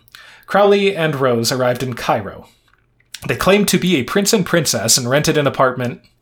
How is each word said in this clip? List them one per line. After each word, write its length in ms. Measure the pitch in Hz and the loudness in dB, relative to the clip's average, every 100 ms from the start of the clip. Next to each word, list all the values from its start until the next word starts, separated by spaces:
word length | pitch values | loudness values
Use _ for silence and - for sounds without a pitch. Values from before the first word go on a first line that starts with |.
| _ - - - - | _ -20 -20 -20 -2
Crowley 500 | 190 208 202 196 160 | 2 4 4 2 0
and 180 | 156 | -2
Rose 380 | 139 131 117 117 | 0 0 0 0
arrived 320 | 127 123 120 | 0 0 -2
in 100 | 127 | -4
Cairo. 540 | 117 - 131 95 - - _ _ _ _ _ _ - - | -6 -2 -2 -4 -14 -20 _ _ _ _ _ _ -12 -6
They 100 | 117 | -2
claimed 300 | 185 202 196 | 2 2 2
to 100 | 185 | 0
be 180 | 180 151 | 2 0
a 80 | |
prince 280 | 120 202 196 | 0 -2 0
and 140 | 220 - | 0 2
princess 500 | 175 143 113 120 139 | 0 0 -2 0 0
and 140 | 120 | 0
rented 260 | 139 156 151 | 0 2 0
an 100 | 139 | 0
apartment 560 | - 131 123 123 175 _ _ | 2 0 0 -6 -6 _ _